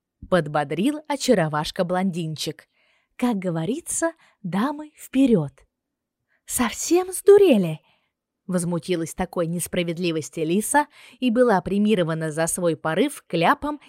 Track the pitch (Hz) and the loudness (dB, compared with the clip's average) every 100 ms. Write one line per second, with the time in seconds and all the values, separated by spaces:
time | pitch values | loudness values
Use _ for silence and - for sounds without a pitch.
0 | _ _ - 180 151 151 143 156 240 302 | _ _ -2 -2 0 -4 -4 -2 -2 -2
1 | - 277 - 208 156 147 156 - 175 185 | -6 -4 2 2 2 -2 -4 -4 -2 -2
2 | 190 170 160 151 - - _ _ _ _ | -2 -2 -6 -6 -8 -10 _ _ _ _
3 | _ - 247 208 180 160 160 285 - - | _ -4 -2 -2 -2 -4 -4 -6 -6 -4
4 | 330 330 _ _ 180 185 262 302 302 - | -4 -6 _ _ -6 -2 -2 -4 -14 -20
5 | - 262 269 208 143 - _ _ _ _ | -4 2 4 4 2 -8 _ _ _ _
6 | _ _ _ _ - - 233 - - 349 | _ _ _ _ -8 -4 -4 -4 0 0
7 | 370 370 - 403 392 220 170 156 _ _ | 0 2 6 8 8 4 2 -6 _ _
8 | _ _ _ _ - 180 170 170 175 175 | _ _ _ _ -6 -4 -2 -4 -4 -4
9 | 160 - 180 185 165 175 - 180 170 165 | -4 -6 -6 -4 -4 -4 -4 -4 -4 -2
10 | 180 160 143 - 156 190 208 294 294 - | -2 -4 -6 -6 -2 0 2 0 0 -8
11 | - _ 254 220 247 190 175 196 208 214 | -20 _ 0 4 4 4 0 0 2 2
12 | 160 160 160 147 165 - 175 156 160 160 | 0 -2 -4 -2 -4 -2 -2 -2 -2 0
13 | 285 - - 170 170 277 285 294 | -2 -4 -6 0 2 2 -2 -8